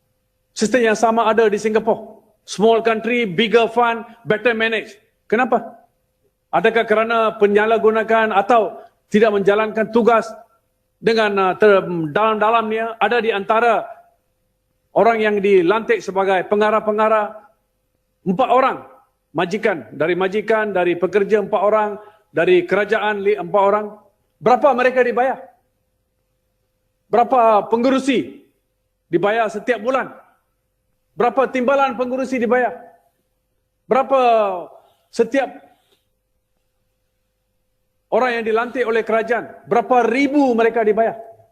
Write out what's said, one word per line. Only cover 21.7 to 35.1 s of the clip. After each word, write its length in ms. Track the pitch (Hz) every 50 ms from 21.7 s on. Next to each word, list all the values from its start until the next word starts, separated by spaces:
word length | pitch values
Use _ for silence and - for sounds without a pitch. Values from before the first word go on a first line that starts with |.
| 214 214 208 214 202 196 - - - _ _ _
dari 320 | - 160 170 180 185 175 175
kerajaan 640 | - - 202 208 190 220 202 202 214 208 202 196
li-, 100 | 202 214
empat 260 | 175 175 175 165 202 196
orang. 200 | 202 208 208 214 208 - - _ _ _ _ _ _ _ _
Berapa 320 | - 226 247 226 294 285
mereka 320 | 254 247 254 254 254 254 247
dibayar? 400 | 240 220 233 254 269 220 - - - _ _ _ _ _ _ _ _ _ _ _ _ _ _ _ _ _ _ _ _ _ _ _ _ _ _ _ _ _ _ _ _
Berapa 560 | - 226 233 233 269 247 226 226 220 202 -
pengurusi 800 | - 220 233 240 269 262 262 262 277 262 190 131 - - - _ _ _ _ _ _ _ _ _ _ _ _ _ _
dibayar 400 | 160 165 196 208 220 233 226 202
setiap 320 | 196 208 - - 240 214 208
bulan? 320 | 247 262 254 214 139 - - - _ _ _ _ _ _ _ _ _ _ _ _ _ _ _ _ _ _
Berapa 320 | 156 233 240 240 277 254 240
timbalan 480 | 254 262 247 269 277 277 277 262 240
pengurusi 400 | 202 254 247 254 262 262 254 262
dibayar? 400 | 247 233 214 247 254 247 214 170 - - - - _ _ _ _ _ _ _ _ _ _ _ _ _ _ _ _ _ _ -
Berapa 320 | 226 262 262 262 269 262 254 240 226 220 208 196 185 175 156 - - - _ _ _ _ _
setiap 400 | _